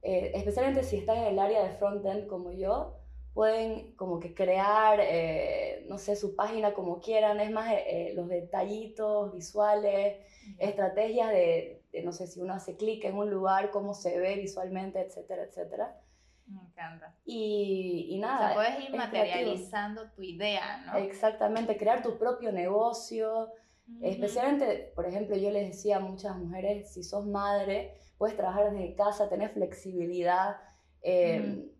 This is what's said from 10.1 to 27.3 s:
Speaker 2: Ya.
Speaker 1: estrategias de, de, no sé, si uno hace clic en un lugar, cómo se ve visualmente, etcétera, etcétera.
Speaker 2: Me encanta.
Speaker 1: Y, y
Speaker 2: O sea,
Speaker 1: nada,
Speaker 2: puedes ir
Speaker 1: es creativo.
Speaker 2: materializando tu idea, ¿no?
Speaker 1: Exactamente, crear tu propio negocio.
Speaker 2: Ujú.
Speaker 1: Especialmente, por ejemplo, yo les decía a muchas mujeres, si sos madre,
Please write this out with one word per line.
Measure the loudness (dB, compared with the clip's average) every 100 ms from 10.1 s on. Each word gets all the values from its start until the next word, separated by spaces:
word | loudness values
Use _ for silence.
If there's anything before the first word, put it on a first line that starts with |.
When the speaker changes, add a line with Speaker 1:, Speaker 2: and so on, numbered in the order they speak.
| 0 -10 -20 -20 -2
Speaker 2:
Ya. | -2
Speaker 1:
estrategias | 2 2 2 2 4 4
de, | 6 6 4 0 -10 _
de, | -6
no | -6
sé, | -6 -10
si | -8
uno | -6
hace | -6 -8 -4
clic | -2 -2 -2
en | -2
un | -2
lugar, | 2 4 4 2
cómo | -2 -4
se | -4 -2 0
ve | 0 -2
visualmente, | -6 -6 -6 -6 -6 -4
etcétera, | -6 -8 -10 -10
etcétera. | -8 -10 -8 -6 -6 -8 _ _ _ _ -20
Speaker 2:
Me | -20
encanta. | -18 -14 -14 -14 -20 _ -12
Speaker 1:
Y, | -6 -2 0 0 -2 -2 -4 -4
y | -4
Speaker 2:
O | -2
sea, | 2
Speaker 1:
nada, | 2
Speaker 2:
puedes | 2 2 -2
ir | -6
Speaker 1:
es |
creativo. | -6
Speaker 2:
materializando | -2 0 2 2 -2 -2 -4 -4 -4 -8 -12
tu | -12
idea, | -12 -4 -2 0 -4 -6 -4
¿no? | -2
Speaker 1:
Exactamente, | -2 0 0 2 0 0 0 0
crear | 2 2
tu | 0 0
propio | 0 0 -2
negocio. | -2 2 2 2 0 -6 -4 -2 -2 -4 -10 _ _ -20
Speaker 2:
Ujú. | -6 -4
Speaker 1:
Especialmente, | 0 -2 2 2 4 2 0 -4 -6
por | -4
ejemplo, | -4 -2 0
yo | 2
les | 0 -2
decía | -2 0 2
a |
muchas | 0 -6 -8 -6
mujeres, | -6 -4 -2 -2 -6
si | -14
sos | -8 -6
madre, | -4